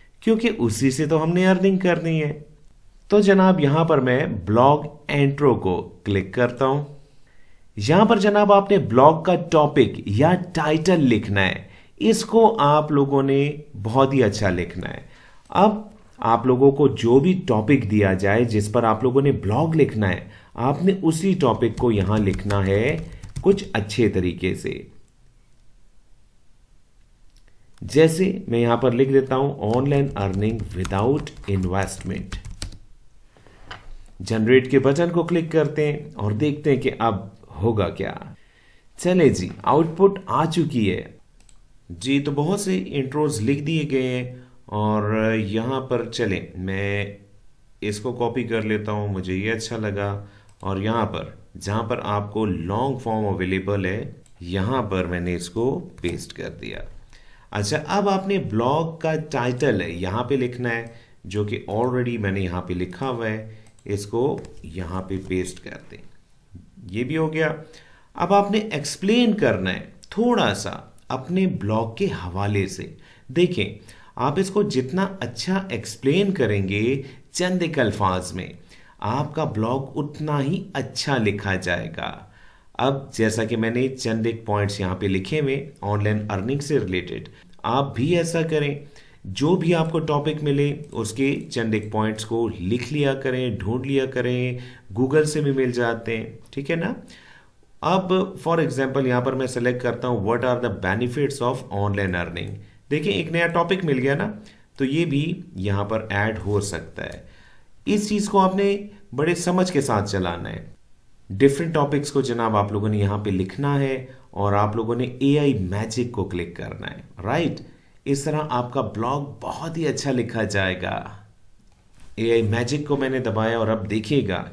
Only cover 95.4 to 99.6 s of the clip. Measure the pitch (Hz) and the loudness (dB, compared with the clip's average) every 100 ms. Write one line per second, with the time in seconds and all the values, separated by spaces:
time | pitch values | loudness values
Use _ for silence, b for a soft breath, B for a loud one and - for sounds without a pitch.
95.4 | 147 135 127 120 120 117 120 113 110 - | 0 0 0 0 0 -2 -4 -6 -6 -12
96.4 | - - 139 165 185 262 - B B B | -14 -10 -4 -2 -4 -6 -12 B B B
97.4 | B B - - 151 185 180 185 - - | B B -20 -6 0 0 2 0 0 -4
98.4 | 151 165 147 123 135 135 131 123 127 127 | -2 0 0 0 -2 0 2 2 0 -2
99.4 | 127 123 | -2 -2